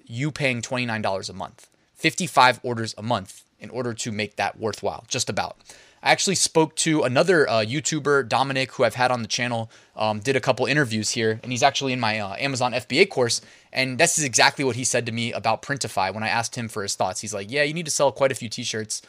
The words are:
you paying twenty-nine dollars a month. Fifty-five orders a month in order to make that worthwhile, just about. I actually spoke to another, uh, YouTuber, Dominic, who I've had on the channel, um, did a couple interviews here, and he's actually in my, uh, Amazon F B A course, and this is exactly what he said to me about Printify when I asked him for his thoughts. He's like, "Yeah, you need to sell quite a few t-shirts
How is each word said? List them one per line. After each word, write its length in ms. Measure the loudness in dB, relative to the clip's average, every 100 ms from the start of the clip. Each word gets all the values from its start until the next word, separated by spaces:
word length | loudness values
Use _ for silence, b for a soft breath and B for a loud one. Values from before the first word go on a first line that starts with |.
| -14
you 260 | -6 -6
paying 300 | -2 -2 -2
twenty-nine 400 | -4 -4 -2 -2
dollars 280 | -2 -4 -6
a 40 |
month. 360 | -10 -12 -12 -20 _ _
Fifty-five 680 | _ -2 0 2 6 6 6
orders 320 | 0 -2 -4 -6
a 40 |
month 420 | -2 -2 -2 -14 -20 _
in 120 | -12
order 240 | -6 -6
to 180 | -6 -6
make 240 | -4 -6 -2
that 240 | -4 -2
worthwhile, 460 | -6 -4 -6 -6 -8
just 220 | -6 -4
about. 280 | -2 -4 -8 B B B B
I 80 | 2
actually 240 | 2 2 0
spoke 400 | 2 2 2 0
to 240 | 0 2
another, 480 | 2 4 4 4 4
uh, 160 | 2 0
YouTuber, 640 | -2 -2 -2 2 2 2
Dominic, 440 | 0 2 0 -4
who 100 | 2
I've 100 | 0
had 160 | 4 2
on 140 | 2
the 40 | -2
channel, 440 | -4 -2 -4 -6 b b -2
um, 240 | -2 0
did 160 | 0 0
a 60 |
couple 260 | 2 0 2
interviews 440 | 2 2 0 -2
here, 280 | 0 0 0
and 100 | -4
he's 120 | 2
actually 300 | 2 2 -2
in 60 | 0
my, 200 | 0 -2
uh, 160 | -4 -4
Amazon 380 | -4 -2 -2 -2
F 120 | -2
B 120 | 2
A 60 | 4
course, 340 | 4 0 0 B B B
and 240 | -4 -2 2
this 220 | 2 4
is 40 |
exactly 400 | 0 6 6 6
what 120 | 0 0
he 80 |
said 240 | 0 0 -2
to 40 |
me 220 | -4 -4
about 300 | -2 -2 -2
Printify 500 | -2 -6 -4 -2 -2
when 80 | -2
I 60 | -2
asked 280 | -2 -2 -6
him 120 | -8
for 160 | -6
his 100 | -6
thoughts. 280 | -2 -2 -4
He's 120 | -8
like, 160 | -8 -4
"Yeah, 140 | 0
you 100 | 0
need 120 | -2 -4
to 60 |
sell 200 | 0 2
quite 200 | 2 0
a 40 | 0
few 140 | -6
t-shirts 520 | -8 -6 -6 -6 -8